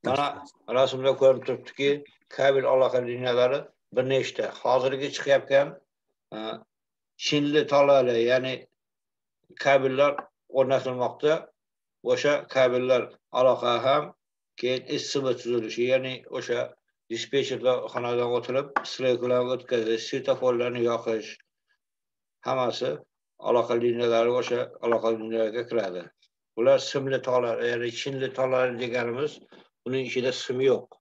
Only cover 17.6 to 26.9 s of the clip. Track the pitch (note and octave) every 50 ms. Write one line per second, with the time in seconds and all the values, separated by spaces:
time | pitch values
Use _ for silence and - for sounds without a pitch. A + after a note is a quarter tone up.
17.6 | A#2 B2+ B2+ B2 - - - B2+ A#2+ A#2+ A#2+ A#2+ A#2+ A#2+ B2 A#2+ A#2 - B2 C3+
18.6 | C#3+ C#3 - - - - - - C3 B2+ B2 A#2 A#2+ B2 B2 B2 B2 B2+ B2+ A#2+
19.6 | - - B2 A#2 A2 A2 A2+ A2 - - - C3+ A#2+ - B2+ A#2+ B2+ B2+ B2 A#2
20.6 | A#2+ B2 A#2+ B2 A#2 A#2+ A#2 A2+ - A#2 A2+ A2 G2+ - - _ _ _ _ _
21.6 | _ _ _ _ _ _ _ _ _ _ _ _ _ _ _ _ - B2 C3 C3
22.6 | B2 A#2 G#2+ - B2 C#3+ D3 - - _ _ _ _ _ _ _ - - A#2 A#2+
23.6 | A2+ A#2 A#2+ A#2 A#2+ B2 A#2 A#2+ A#2+ A#2 A#2 A2+ A#2 B2 B2 B2 A#2 A#2 B2 A#2+
24.6 | - - - - - A#2 A#2 A2+ A2+ A2+ A2+ A2 A2 A2 A2+ A2+ A2 G#2+ G#2+ B2
25.6 | B2 - A#2+ A#2 G2+ F#2+ F2+ F2+ F2 F2 _ _ _ _ _ _ _ _ _ A2+
26.6 | A#2 C3+ C#3 C3 - -